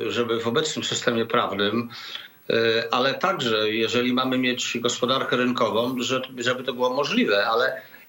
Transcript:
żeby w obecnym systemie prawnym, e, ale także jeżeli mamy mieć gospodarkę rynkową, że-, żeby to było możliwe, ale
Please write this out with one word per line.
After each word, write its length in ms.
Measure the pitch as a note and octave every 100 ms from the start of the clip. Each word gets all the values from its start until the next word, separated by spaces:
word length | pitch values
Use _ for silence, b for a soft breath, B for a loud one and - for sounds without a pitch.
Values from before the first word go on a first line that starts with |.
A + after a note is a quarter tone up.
| A#2
żeby 320 | G#2+ A#2 A2+
w 60 | A#2
obecnym 380 | C3 D#3 -
systemie 420 | - A#2+ - A#2 A2+
prawnym, 640 | B2 G2+ G2 G#2 A2 A#2 B B B B B -
e, 40 | A2+ A2+ A2+ A#2
ale 240 | B2 C3+
także 560 | C3 F#3 F3+ B2 A2 G#2+
jeżeli 420 | A2 A2+ B2 B2
mamy 260 | B2+ B2+ B2+
mieć 400 | B2+ A#2+ - A#2+
gospodarkę 560 | A#2 - B2 C3+ B2 B2
rynkową, 600 | B2 A#2+ A2+ G#2 B2 B2+
że-, 220 | A#2+ C3 - B2+
żeby 260 | A#2+ B2+
to 80 | C3
było 180 | B2 B2+
możliwe, 520 | B2+ C#3+ - A#2 G2+ A2+
ale 360 | A2+ C3 B B B